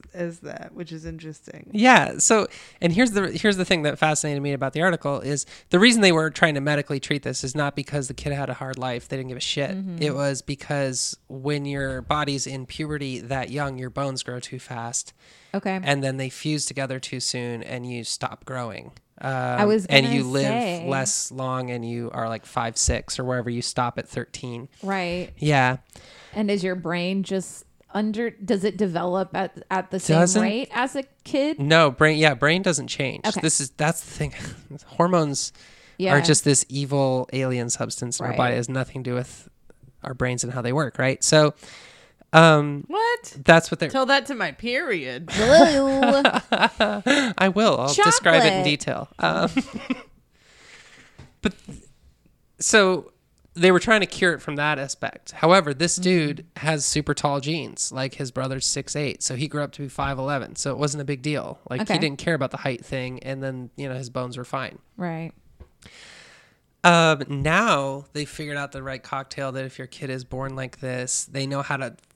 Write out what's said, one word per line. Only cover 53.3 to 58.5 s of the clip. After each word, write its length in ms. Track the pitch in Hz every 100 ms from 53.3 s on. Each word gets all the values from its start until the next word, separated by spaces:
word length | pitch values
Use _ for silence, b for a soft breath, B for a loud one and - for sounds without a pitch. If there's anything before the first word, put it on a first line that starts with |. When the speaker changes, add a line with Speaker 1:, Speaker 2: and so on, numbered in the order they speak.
| _ _
Speaker 2:
they 180 | - 185
were 80 | 180
trying 200 | - 214
to 60 | 196
cure 280 | - 185
it 80 | 156
from 140 | - 143
that 240 | 147 147
aspect. 520 | 135 - - - -
However, 420 | - 160 190 147
this 220 | 135 165 -
Speaker 3:
Mm-hmm. 80 |
Speaker 2:
dude 420 | 185 180 151 147 - -
has 280 | 147 156 -
super 280 | 151 147
tall 260 | 143 151 143
genes. 500 | 135 160 123 - -
Like, 240 | 123 135 -
his 160 | 135
brother's 340 | 131 131